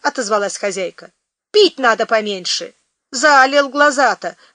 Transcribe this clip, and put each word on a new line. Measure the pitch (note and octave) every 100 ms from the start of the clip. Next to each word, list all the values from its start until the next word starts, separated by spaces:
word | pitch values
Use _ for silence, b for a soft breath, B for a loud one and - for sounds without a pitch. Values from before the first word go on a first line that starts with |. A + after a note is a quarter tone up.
отозвалась | D4 C#4 G3+ G#3+ G3+ -
хозяйка. | G3+ F#3+ E3+ - - _ _ _ _
Пить | G#4 G4 -
надо | B3+ G#3+ G#3+
поменьше. | A3 G#3+ F#3+ F3 - E3+ _ _ _ _
Залил | C4 D4+ C#4 C4 C#4+ C#4
глаза-то, | C#4 D4 C4+ B3 F#3 F3 - b